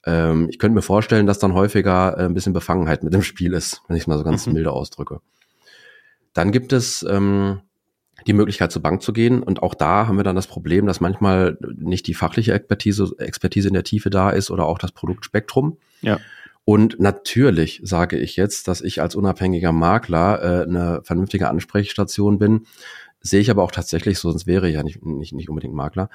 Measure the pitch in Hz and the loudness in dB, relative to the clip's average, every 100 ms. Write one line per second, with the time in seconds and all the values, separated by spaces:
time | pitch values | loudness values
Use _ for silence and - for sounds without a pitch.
0 | - 82 82 80 82 - 107 110 - 101 | 0 0 2 2 0 0 2 2 2 0
1 | 107 110 101 101 98 92 104 104 98 92 | 4 4 4 2 2 2 2 2 2 4
2 | 92 - 90 90 98 87 - 87 78 73 | 2 0 -2 0 0 -2 0 0 0 0
3 | 80 95 92 - 90 90 - - - 85 | 2 2 0 -2 -2 -2 -6 -10 -4 -4
4 | 80 76 78 80 - 80 78 65 73 - | 0 -2 0 -2 0 -2 0 -4 -8 -10
5 | 76 73 _ _ _ _ _ - - - | -12 -12 _ _ _ _ _ -20 -20 -20
6 | _ _ _ - 90 123 123 131 120 - | _ _ _ 0 2 2 2 0 0 -6
7 | 85 98 101 101 98 95 _ _ _ _ | -2 0 2 2 0 -4 _ _ _ _
8 | _ _ - 104 104 101 85 - 73 92 | _ _ 2 4 4 2 -2 0 -2 -2
9 | - 110 117 123 - 92 92 - 76 98 | -2 0 2 2 0 -2 -2 0 2 2
10 | 113 98 98 92 - - 80 90 101 87 | 2 0 0 -2 -4 -10 0 2 2 0
11 | 87 95 101 92 92 - 58 58 82 92 | -2 0 2 4 2 -2 -12 -8 -4 -4
12 | - 82 85 - 110 101 - 104 107 101 | -4 -4 -2 0 0 0 0 -2 0 0
13 | 95 - - - 92 101 98 92 - 107 | -2 -4 -10 -4 -2 0 2 0 -2 -2
14 | 98 98 95 95 101 90 78 85 92 - | 0 2 2 2 -2 -2 -2 -2 -6 -8
15 | - 92 - 107 - 135 147 165 _ _ | -8 -8 -4 -4 0 -2 -2 -6 _ _
16 | 107 104 - - - _ - 107 110 - | -2 -2 -4 -20 -20 _ 2 4 4 4
17 | 98 98 - 113 135 82 80 - 95 87 | 0 0 -4 2 4 4 0 -4 -4 -2
18 | 87 71 69 - 120 - - 87 98 - | 0 -2 -4 -2 -2 -2 -6 -4 -4 -4
19 | 82 - 98 87 92 90 87 82 82 113 | -4 -2 -2 0 -2 0 2 2 2 0
20 | - 82 90 104 90 90 82 87 87 82 | 0 2 2 2 0 0 0 -2 -2 -4
21 | - 85 95 98 80 82 - 104 101 - | -2 -2 -2 -2 -2 -2 -2 -4 -2 -4
22 | 98 - 101 101 104 110 - - - - | -4 0 2 4 4 2 -2 -20 -20 -20
23 | - _ - 98 107 101 90 - 85 82 | -20 _ 0 2 2 2 0 -4 -4 -2
24 | 104 92 87 80 92 92 90 76 73 - | -2 -2 -2 -2 0 0 2 -2 -4 -8
25 | 82 69 73 73 76 76 62 73 73 95 | -8 -8 -8 -12 -8 -8 -8 -8 -6 -6
26 | 101 | -6